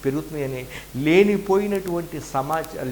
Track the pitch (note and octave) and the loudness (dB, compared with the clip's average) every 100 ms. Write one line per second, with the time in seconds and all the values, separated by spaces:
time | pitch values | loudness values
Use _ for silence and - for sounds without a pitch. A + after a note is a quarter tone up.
0 | C3+ C#3+ D#3 D#3 C3+ B2+ B2+ - - B2 | -2 -2 -4 -6 -4 -6 -10 -14 -10 -2
1 | D3 E3+ G3+ G3+ G3+ F#3+ G3+ G3 F3+ E3+ | 4 6 6 4 2 2 2 -2 -2 -4
2 | D#3+ D3+ - C3+ C#3 D#3+ D3+ - C3 | -6 -10 -6 -4 -2 -2 -4 -6 -2